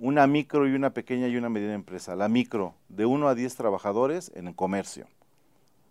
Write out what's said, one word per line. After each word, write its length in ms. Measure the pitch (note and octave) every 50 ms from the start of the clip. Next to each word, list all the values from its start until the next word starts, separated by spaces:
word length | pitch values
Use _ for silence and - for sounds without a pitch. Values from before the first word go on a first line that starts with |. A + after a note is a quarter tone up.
una 260 | A#2 B2+ C#3+ D3 C#3
micro 420 | C3+ C#3+ D3 C#3 - - D3 C#3+ C3+
y 40 | C3+
una 180 | C3+ C#3 C3+
pequeña 380 | - A#2+ - - B2+ B2 B2+ B2
y 80 | A#2+
una 120 | B2 A#2+ A#2
mediana 260 | A2+ G#2+ G#2 G#2 G#2+
empresa. 420 | G#2 F#2 - F#2 F2+ - - F2+
La 120 | F2+ G2+ G#2+
micro, 460 | A2+ B2+ A#2+ - - A2 F#2+ F2 - _ _ -
de 180 | - F#2 G#2+
uno 220 | A#2 C3 D3 D3 C#3+
a 80 | C3
diez 180 | A#2 B2 B2+ -
trabajadores 800 | - B2+ A2 G2 F2+ - G#2 G2+ A2 B2+ C3+ D#3 F3+ F3 - -
en 140 | - F2 F2
el 80 | -
comercio. 500 | - F#2 F#2+ F#2+ G2 F#2+ - - - - - _ _ _ _ _ _ _ _ _ _ _ _ _ _ _ _